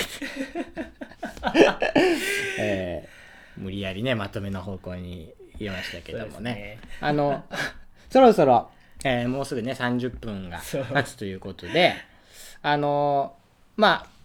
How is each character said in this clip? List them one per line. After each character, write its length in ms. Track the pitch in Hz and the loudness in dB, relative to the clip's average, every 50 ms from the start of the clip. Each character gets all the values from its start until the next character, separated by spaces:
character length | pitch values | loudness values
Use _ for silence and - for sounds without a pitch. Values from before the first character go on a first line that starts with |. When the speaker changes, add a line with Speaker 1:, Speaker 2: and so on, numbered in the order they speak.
| - - - - 285 - - 277 269 - - 339 - - - - - - - - - - - - - - - - - | 2 0 -6 -10 -10 -10 -8 -8 -10 -8 -6 -8 -8 -8 -8 -12 -12 -12 -12 -16 -16 -16 -14 -12 -12 -12 -10 -6 -6
Speaker 1:
<laughs> 1160 | - - 311 - - - - - - - - 349 370 339 269 370 392 403 403 403 392 381 381 | 0 6 6 6 6 6 2 -2 0 2 4 4 4 4 2 0 -2 -2 -2 -2 -4 -4 -2
え 500 | 107 107 101 95 92 90 87 - - - - - - - - - - - - - | -2 -2 -2 -2 -2 -4 -6 -6 -8 -12 -20 -20 -20 -20 -20 -20 -20 -20 -14 -12
ー、 20 | |
無 100 | 101 95 | -10 -8
理 100 | 95 98 | -6 -6
や 120 | 98 95 95 | -6 -6 -4
り 100 | 98 113 | -4 -2
ね、 120 | 135 127 | -2 0
ま 140 | 107 98 95 | -2 -2 -6
と 120 | - 107 | -6 -6
め 100 | 95 101 | -6 -4
の 120 | 98 95 87 | -6 -6 -6
方 160 | 104 95 90 | -8 -10 -10
向 160 | - 90 90 | -10 -10 -10
に 380 | 90 90 90 90 90 80 - - - 370 - - - | -10 -10 -10 -12 -12 -14 -16 -18 -20 -20 -18 -12 -10
行 0 | |
き 100 | 107 101 | -8 -8
ま 120 | 95 92 87 | -8 -8 -8
し 100 | - - | -10 -10
た 100 | 85 82 | -12 -12
け 100 | - 69 | -10 -10
ど 60 | 117 | -10
も 60 | - | -10
ね。 60 | - | -10
Speaker 2:
そ 80 | - - | -12 -10
う 40 | 104 | -8
で 0 | |
す 0 | |
ね。 360 | 120 120 101 104 101 107 113 - - - - | -8 -8 -8 -10 -14 -14 -16 -16 -14 -10 -4
Speaker 1:
あ 120 | 143 147 147 | -2 0 2
の、 320 | 147 143 143 135 131 - - - 135 - - - | 2 2 0 0 -2 -6 -10 -8 -6 -6 -6 -6
<laughs> 320 | - - - - - - - | -10 -18 -20 -20 -20 -8 2
そ 100 | - 254 | 6 10
ろ 120 | 269 240 202 | 10 10 10
そ 120 | - 156 | 10 8
ろ、 260 | 135 123 113 - - - - - - - - - | 8 8 6 6 2 -10 -20 -20 -20 -14 -4 0
え 200 | 143 127 120 120 | 0 0 2 0
ー、 40 | 123 | 0
も 140 | 127 135 139 | -2 -2 -4
う 20 | |
す 100 | - 147 | -4 -4
ぐ 80 | 123 110 | -4 -4
ね、 120 | 127 131 | -4 -4
三 240 | 127 123 123 123 123 | -2 0 0 0 0
十 120 | 120 127 | -2 -2
分 380 | 120 - - 113 104 95 95 90 | -6 -6 -10 -8 -8 -8 -8 -8
が 100 | - - | -10 -10
Speaker 2:
そ 200 | - - - 143 | -10 -6 -4 -4
う。 40 | 131 | -4
Speaker 1:
経 180 | 117 127 143 139 | 0 0 0 0
つ 140 | - - | -2 -4
と 80 | - 107 | -8 -8
い 100 | 98 95 | -8 -8
う 60 | 95 | -8
こ 140 | - 98 92 | -10 -12 -12
と 120 | - - | -12 -10
で、 280 | 87 107 160 180 147 92 - - - - - _ - - - - - - - - | -2 2 4 4 4 4 0 -10 -18 -20 -20 _ -20 -20 -20 -20 -20 -16 -6 0
あ 140 | 147 147 | 0 2
の、 600 | 147 147 143 143 143 147 147 143 139 139 - - - _ _ _ _ _ _ - | 2 2 2 2 2 2 2 2 2 0 -2 -6 -16 _ _ _ _ _ _ -2
ま 280 | - 214 196 165 - - | 2 4 4 4 2 -2
あ、 20 | - - - - | -10 -20 -20 -16